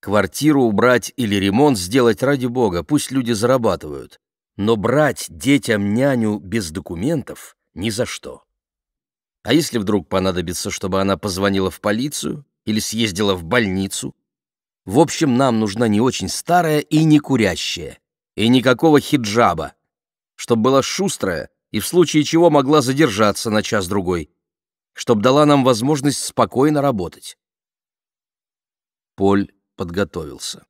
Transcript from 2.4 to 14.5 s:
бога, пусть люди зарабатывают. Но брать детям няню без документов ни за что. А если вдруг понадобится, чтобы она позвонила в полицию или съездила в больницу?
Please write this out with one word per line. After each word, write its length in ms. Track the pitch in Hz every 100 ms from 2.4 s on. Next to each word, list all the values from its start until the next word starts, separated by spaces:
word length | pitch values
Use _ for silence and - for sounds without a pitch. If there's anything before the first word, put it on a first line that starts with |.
бога, 380 | 123 123 113 87
пусть 280 | 82 147 -
люди 220 | 131 120
зарабатывают. 880 | 113 117 131 113 85 78 69 64 _ _ _ _ -
Но 200 | 101 113
брать 520 | 107 131 151 110 -
детям 640 | 82 120 143 - 107 101
няню 440 | 107 139 127 110 104
без 320 | 95 113 87
документов 840 | 82 - 85 113 165 - - - _ _
ни 160 | - 104
за 160 | 104
что. 400 | 117 - - 64 _ _ _ _ _ _ _ _ _ _
А 100 | -
если 240 | 135 165 120
вдруг 320 | 98 104 87
понадобится, 600 | 95 92 90 85 87 104
чтобы 300 | - 98 95
она 160 | 98 95
позвонила 540 | 104 90 101 98 95
в 100 | -
полицию 640 | 104 107 139 - 73 147 - _ -
или 120 | 110
съездила 560 | - 110 113 87 104
в 100 | 92
больницу? 680 | 82 123 107 95 98 - - - _ _ _